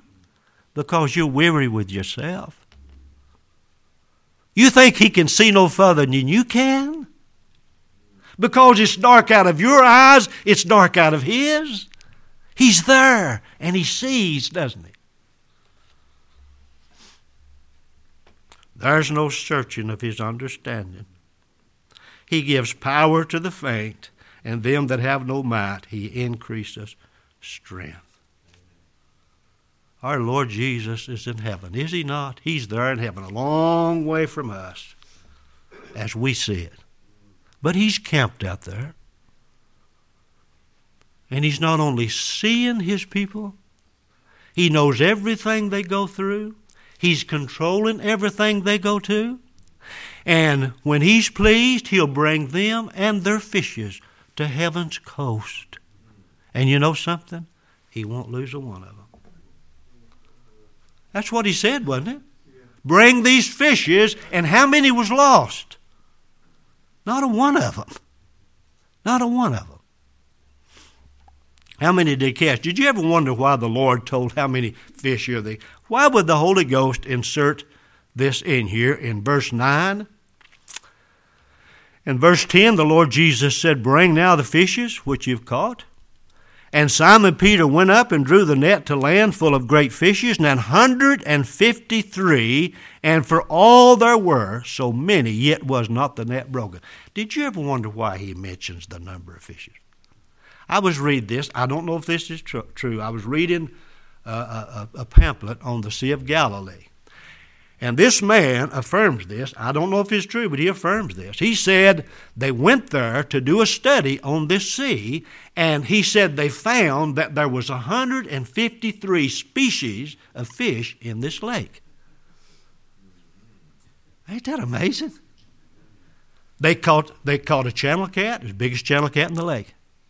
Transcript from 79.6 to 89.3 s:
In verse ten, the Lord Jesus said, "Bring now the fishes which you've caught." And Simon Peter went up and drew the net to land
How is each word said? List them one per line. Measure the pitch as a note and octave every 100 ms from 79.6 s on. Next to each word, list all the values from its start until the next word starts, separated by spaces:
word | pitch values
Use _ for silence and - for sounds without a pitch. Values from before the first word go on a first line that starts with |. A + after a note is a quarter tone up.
| C3 C#3+ F#3+ G3+ G#3 _ _ _ _ _ - - - _ _ _ _ _ _ _ _ _ _ _ -
In | B2+
verse | E3 F3 -
ten, | F3+ A3 G3
the | D3+
Lord | D#3+ D#3+
Jesus | A#2 E3 A#2+ C#3 -
said, | E3 C#3+
"Bring | A#2 D3 F3+
now | D#3 F3+ E3
the | A#2+
fishes | D#3 F#3 A#3+ A#3+ -
which | C#3 C3+ B2+
you've | A#2+
caught." | A#2+ B2 G#3+ A#3+ - - - _ _ _ _ _ _
And | D3 D3
Simon | C3+ E3 A3 G3 D3+
Peter | G3 G3+ D3
went | D3+ F#3+
up | A3 A#3+
and | D#3 C3+
drew | F#3+ E3+
the | C#3
net | D#3 F#3+ -
to | C#3+
land | C#3 F#3+ G#3+